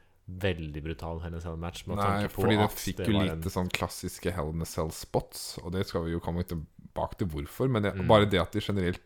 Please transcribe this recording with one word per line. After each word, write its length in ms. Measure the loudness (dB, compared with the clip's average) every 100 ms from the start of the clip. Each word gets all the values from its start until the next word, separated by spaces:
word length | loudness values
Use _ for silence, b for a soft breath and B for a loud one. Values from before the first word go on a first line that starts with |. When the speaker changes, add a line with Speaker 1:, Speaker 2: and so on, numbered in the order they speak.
| b b -14
Speaker 1:
veldig 540 | -4 -2 -2 -4 -6
brutal 360 | -6 -6 -6 -6
Hell 100 | -6
in 40 | -6
a 40 |
Cell 140 | -6 -6
match, 280 | -6 -8 -6
med 80 | -2
Speaker 2:
Nei, 80 | 0
Speaker 1:
tanke 280 | 0 0
på 80 | 2
Speaker 2:
fordi 140 | 4 6
det 80 | 4
Speaker 1:
at 60 | 2
Speaker 2:
fikk 220 | -4 -2
Speaker 1:
det 100 | 2
Speaker 2:
jo 60 |
Speaker 1:
var 100 | 2
Speaker 2:
lite 240 | 2 0 -2
Speaker 1:
en 80 | 0
Speaker 2:
sånn 140 | 0
klassiske 640 | 0 -2 -4 -8 -4 -4
Hell 160 | -2 -2
in 120 | -2
a 40 | -4
Cell 240 | -2 -4
spots, 640 | -4 -2 -2 -2 -8 -10 -10
og 80 | -4
det 140 | -4 -2
skal 160 | -2
vi 80 | -2
jo 80 | -2
komme 240 | -2 -2
tilbake 720 | -2 -4 -8 -14 -10 -6 -6 -2
til 80 | -4
hvorfor, 420 | -2 -6 -2 2
men 120 | 2
det, 100 | 0 0
Speaker 1:
Mm. 120 | 8
Speaker 2:
bare 180 | 8 8
det 120 | 6
at 100 | 4
de 80 | 0
generelt 400 | 0 2 2 0